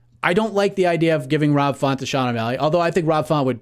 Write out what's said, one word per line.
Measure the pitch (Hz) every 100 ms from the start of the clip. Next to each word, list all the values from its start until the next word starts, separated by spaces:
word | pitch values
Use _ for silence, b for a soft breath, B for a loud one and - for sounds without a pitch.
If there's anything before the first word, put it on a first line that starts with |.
| b _
I | 170
don't | 180 220
like | 202 202
the | 196 175
idea | 170 165
of | 156 135
giving | 147 147
Rob | 143 143 127
Font | 139 131
to |
Sean | 131 139 123
O'Malley, | 117 113 131
although | 151 175
I | 170
think | 175 156
Rob | 156 147
Font | 151
would, | 131 120